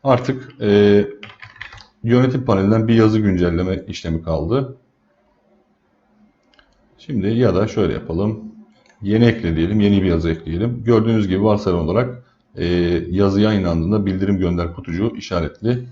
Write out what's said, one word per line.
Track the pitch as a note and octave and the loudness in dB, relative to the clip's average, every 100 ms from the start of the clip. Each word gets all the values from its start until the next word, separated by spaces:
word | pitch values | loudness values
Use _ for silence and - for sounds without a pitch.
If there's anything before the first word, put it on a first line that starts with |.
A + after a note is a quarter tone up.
Artık, | C3+ B2 B2+ B2+ - - | 2 0 0 -8 -10 -6
e, | A2 G2+ G#2 G2+ G2+ - - - - - - - - _ | 2 4 6 4 2 -6 -20 -20 -20 -20 -20 -20 -20 _
yönetim | A2+ B2 C3 B2+ B2 | 0 2 2 0 0
panelinden | G2 G2 A2 A2 | 0 2 2 2
bir | |
yazı | A2+ A2 G#2+ | 4 4 2
güncelleme | G#2 F#2 F2 E2 F#2 F#2 - | 0 0 0 0 -2 -4 -8
işlemi | F#2+ E2 D#2+ | -12 -6 -6
kaldı. | E2 D#2+ D#2+ B2+ C3 - _ _ _ _ _ _ _ _ _ _ _ _ _ G#3+ G#3+ _ _ _ _ _ _ _ | -4 -4 -2 -2 -4 -10 _ _ _ _ _ _ _ _ _ _ _ _ _ _ _ _ _ _ _ _ _ _
Şimdi | - C3 F#2+ | -8 -4 -2
ya | A#2 A#2+ F2+ | 0 2 2
da | G#2+ | -2
şöyle | - F2+ | 0 -2
yapalım. | - - E2 G#2 A2 - - - _ _ _ | -2 -6 -4 -4 -4 -12 -20 -20 _ _ _
Yeni | G2 A2 A#2 | -2 4 4
ekle | - F2 D#2+ | 4 -2 0
diyelim. | E2+ G#2+ | 0 2
Yeni | G2+ G2+ | 4 4
bir | F#2 | 2
yazı | E2+ E2 | 0 0
ekleyelim. | D#2+ - E2 A2+ B2 | -4 -4 -4 -4 -4
Gördüğünüz | A2+ A#2 A2 A2+ G2 | 2 2 4 0 0
gibi | F#2 | 0
varsayılan | G#2+ G#2 G2 F2 | 2 2 0 -2
olarak, | D#2+ G2 B2+ - _ _ _ - | 0 -2 -2 -6 _ _ _ -6
e, | E2+ F2 E2+ F2 - | -2 0 0 0 -2
yazı | F2+ G2+ G2 | 0 0 2
yayınlandığında | G#2 G#2+ F2+ E2 E2 G#2+ G2 | 2 2 0 -2 0 -2 -2
bildirim | F#2 G2 G2 | -2 -2 0
gönder | F2+ F2 E2+ | 0 -2 -4
kutucuğu | E2+ - E2+ A2 - | -8 -8 -4 -4 -6
işaretli. | - F2+ E2 - A2 B2 B2 | -6 -4 -4 -6 -4 -4 -6